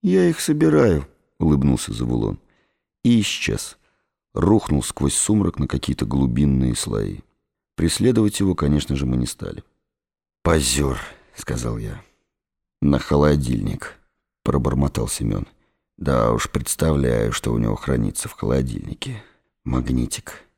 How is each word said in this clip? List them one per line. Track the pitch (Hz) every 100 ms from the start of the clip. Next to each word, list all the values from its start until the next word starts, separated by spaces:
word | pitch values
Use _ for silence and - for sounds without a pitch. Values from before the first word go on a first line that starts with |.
"Я | 196 185 175
их | 160
собираю", | - 151 160 151 120 80 67 _ _ _
улыбнулся | 82 71 69 62 -
Завулон. | 53 60 60 53 50 _ _ _ _ _ _
И | 120 120
исчез. | 101 - - 50 - - _ _ _ _ _
Рухнул | - 85 107 - 73
сквозь | - - 69 -
сумрак | - 107 90 -
на | 71
какие-то | 67 - 69 55
глубинные | 67 67 60 71 65 64 58
слои. | - 53 50 50 - _ _ _ _ -
Преследовать | 85 - 113 113 107 -
его, | 98 90
конечно | 73 73 - 67
же, | 67
мы | 62
не | 58
стали. | - 50 - - _ _ _ _ _ _ _
"Позёр", | - 80 69 69 69 64 - - _ -
сказал | - 62 58 57
я. | 53 50 - _ _ _ _ _ _ _
"На | 71 67
холодильник", | - 71 76 73 62 60 50 - - - _ _ _ _
пробормотал | - 69 60 65 69 - 55
Семён. | - 55 50 - _ _ _ _ _
"Да | 78 64 57
уж, | 57 -
представляю, | - 62 - 80 73 64 57 55
что | - 57
у | 57
него | 55 52
хранится | - 65 52 - -
в |
холодильнике. | - - 65 65 52 50 - 131 113 - _ _ _ -
Магнитик. | - 123 62 60 - - - _